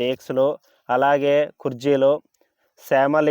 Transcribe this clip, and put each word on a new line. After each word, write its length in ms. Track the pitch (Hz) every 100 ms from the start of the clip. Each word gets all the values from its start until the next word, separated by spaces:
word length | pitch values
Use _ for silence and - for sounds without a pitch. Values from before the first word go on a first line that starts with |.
డేక్స్లు, 460 | 123 131 - 131 135 - _ _ -
అలాగే 500 | 127 139 143 143 143 147 -
కుర్చీలు. 480 | 139 123 139 139 135 - _ _ _ _ _ _
శ్యామలు 480 | - 135 139 151 151